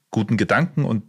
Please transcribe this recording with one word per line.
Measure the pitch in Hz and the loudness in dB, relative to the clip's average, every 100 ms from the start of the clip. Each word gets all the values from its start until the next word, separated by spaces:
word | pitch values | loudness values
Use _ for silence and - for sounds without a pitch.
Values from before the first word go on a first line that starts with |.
| _ | _
guten | 110 104 110 | -4 0 0
Gedanken | - 101 175 - | 2 2 0 -2
und | 143 110 | -2 -2